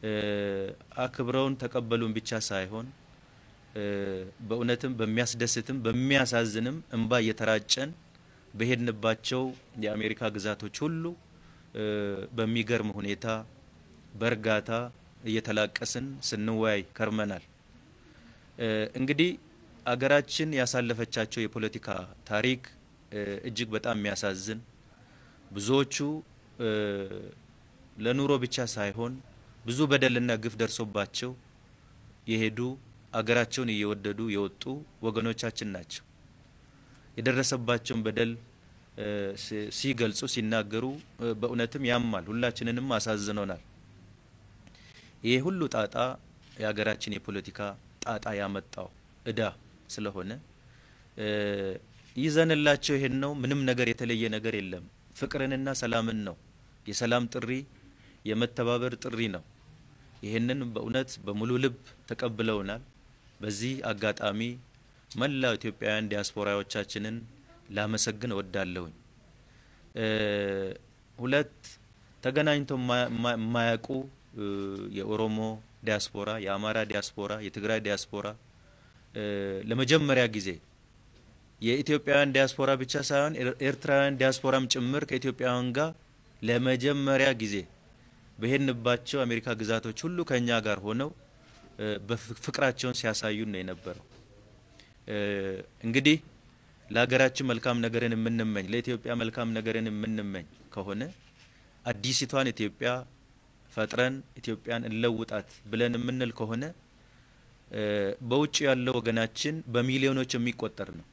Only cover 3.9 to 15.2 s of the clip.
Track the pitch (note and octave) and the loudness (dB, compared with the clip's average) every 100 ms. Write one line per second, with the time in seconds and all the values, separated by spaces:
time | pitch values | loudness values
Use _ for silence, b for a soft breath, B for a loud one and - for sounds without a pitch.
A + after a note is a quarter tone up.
3.9 | G2+ G2 F#2+ F#2 - A2 A#2 A#2+ B2 C3+ | -2 -2 -4 -8 -12 -4 0 2 2 0
4.9 | B2 A2 A2 A#2+ A#2+ A#2 - A2 C3 A2+ | 0 0 2 2 0 0 0 -2 -2 0
5.9 | A#2 C3 C#3 B2 A#2+ A2+ G#2+ A#2 D#3 - | 2 4 4 4 2 2 0 -2 -4 -4
6.9 | A#2 A2+ B2 A2 G#2+ A2 A2 G#2 - C#3 | -2 4 4 4 2 2 2 2 0 0
7.9 | E3+ - - B B - G2+ A2+ B2+ A#2+ | -6 -18 -20 B B -16 -2 2 2 0
8.9 | G#2+ A2+ A2 - B2+ C3 B2+ - - G#2+ | 0 0 0 0 -2 -2 -6 -14 -4 -2
9.9 | G#2+ G#2+ A2 A2+ G#2 G2+ G#2 G#2 - D3+ | 0 -2 0 -2 -2 -2 -4 -6 -4 -4
10.9 | E3 E3 F3 - B B B B - G#2+ | -2 -6 -8 -18 B B B B -4 -2
11.9 | G#2+ G2+ G2 G2 A#2 A2 A#2 A2 A#2 G#2 | -2 -2 -4 -6 -2 0 2 2 0 0
12.9 | G2+ G2+ G2 A2+ A2 A2 - - - - | -4 -4 -4 -2 -4 -6 -20 -20 -20 -20
13.9 | - - G#2 A2+ A2+ A2 G#2+ G#2 A2+ A#2+ | -20 -18 -2 0 2 2 2 2 -4 -4
14.9 | - - - | -12 -20 -12